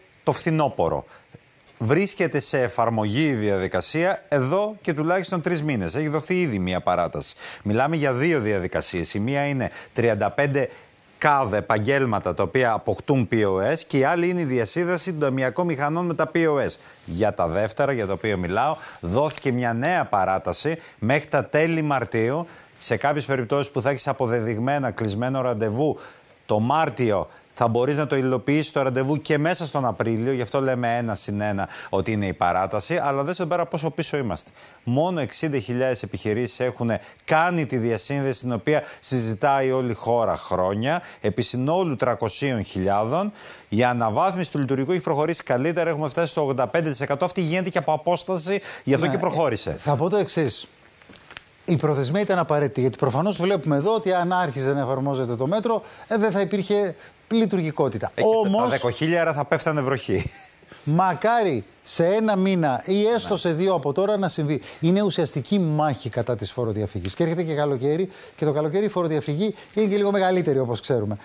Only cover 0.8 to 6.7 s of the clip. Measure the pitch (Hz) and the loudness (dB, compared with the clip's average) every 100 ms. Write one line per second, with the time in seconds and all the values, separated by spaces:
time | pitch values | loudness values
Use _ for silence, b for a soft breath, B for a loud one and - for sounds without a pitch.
0.8 | 82 73 - B B - _ _ - - | 0 0 -6 B B -20 _ _ -20 -6
1.8 | 113 151 202 - 170 147 - 143 123 - | 2 2 2 0 0 0 0 0 0 2
2.8 | 117 113 107 117 156 123 104 98 92 92 | 0 0 0 0 0 0 0 0 0 -2
3.8 | - 156 175 180 - 143 131 185 214 208 | -2 0 0 -2 0 0 2 0 -2 -4
4.8 | - 147 156 185 170 185 170 170 151 123 | -4 -2 0 0 0 -4 -2 -2 0 -2
5.8 | 87 113 151 151 - 185 170 101 90 | -2 -2 -2 -2 0 0 0 0 0